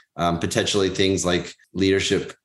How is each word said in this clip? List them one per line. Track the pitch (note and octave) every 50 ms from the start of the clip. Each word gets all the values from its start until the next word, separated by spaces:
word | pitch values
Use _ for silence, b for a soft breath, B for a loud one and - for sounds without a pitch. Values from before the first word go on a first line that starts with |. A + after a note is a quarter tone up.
| B _ _
um, | - E2+ E2+ E2+ E2
potentially | - F#2+ - A#2 G2 - - G2+ F#2+ F#2
things | F#2 - G2 F#2+ G2 F2 F2
like | F2+ F2+ F2 E2+ - - _ _ _ -
leadership | F2+ G2 F#2+ F#2+ G2 F#2 - G2 F2 - - - _